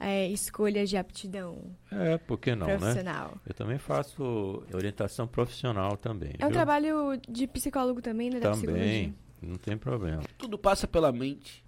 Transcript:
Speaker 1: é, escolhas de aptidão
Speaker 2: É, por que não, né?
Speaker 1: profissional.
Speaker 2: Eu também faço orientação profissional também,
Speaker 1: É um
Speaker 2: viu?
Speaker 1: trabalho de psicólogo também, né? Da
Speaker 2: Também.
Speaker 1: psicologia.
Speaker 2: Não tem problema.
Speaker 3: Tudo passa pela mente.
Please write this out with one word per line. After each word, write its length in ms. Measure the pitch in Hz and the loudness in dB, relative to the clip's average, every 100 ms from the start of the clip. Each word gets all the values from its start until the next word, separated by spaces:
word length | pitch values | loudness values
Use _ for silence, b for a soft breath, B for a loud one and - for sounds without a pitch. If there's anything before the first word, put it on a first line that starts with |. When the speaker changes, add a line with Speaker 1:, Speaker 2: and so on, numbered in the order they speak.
Speaker 1:
é, 280 | 196 196 185 | 0 2 2
escolhas 600 | 196 - - 208 208 202 | 0 -2 0 2 2 2
de 60 | 190 | 0
aptidão 800 | 185 - 190 196 180 - 185 180 - | -2 -6 -10 -8 -8 -10 -12 -16 -8
Speaker 2:
É, 260 | 202 170 165 | 0 2 2
por 200 | - 117 | 0 -2
que 180 | - 117 | 0 2
não, 100 | 82 | 2
né? 100 | 98 | 2
Speaker 1:
profissional. 640 | 95 123 185 151 - - - | 2 2 0 -4 -6 -10 -10
Speaker 2:
Eu 80 | |
também 240 | - 107 139 | -6 -4 -2
faço 840 | - 143 143 - 131 110 98 101 - | 0 0 0 -4 0 0 0 -2 -4
orientação 540 | 92 98 101 101 - 117 | -2 -2 0 -2 -2 -2
profissional 680 | 117 123 - 127 104 95 101 | 0 0 0 -2 0 0 0
também, 360 | 117 107 71 - | -4 -4 -6 -2
Speaker 1:
É 80 | |
um 40 | 294 | 2
Speaker 2:
viu? 80 | 349 | 4
Speaker 1:
trabalho 640 | 302 294 302 311 285 269 - | 4 4 2 0 0 -2 -4
de 180 | 233 262 | -4 -4
psicólogo 560 | 247 277 269 254 247 | -2 -2 0 0 0
também, 280 | 240 220 247 | -2 -2 -2
né? 100 | 254 | 2
Da 100 | 220 | 2
Speaker 2:
Também. 100 | 107 - | 2 2
Speaker 1:
psicologia. 480 | 85 98 110 80 71 - - | 2 2 2 0 -4 -14 -12
Speaker 2:
Não 140 | 80 | -8
tem 220 | 90 - 107 | -6 -4 -4
problema. 440 | 131 123 90 78 71 - | -2 -2 0 -2 -4 -8
Speaker 3:
Tudo 220 | 247 208 | -8 2
passa 300 | 202 196 - | 4 4 4
pela 240 | 170 156 | 4 4
mente. 500 | 120 135 143 - - | 4 -2 -4 -12 -20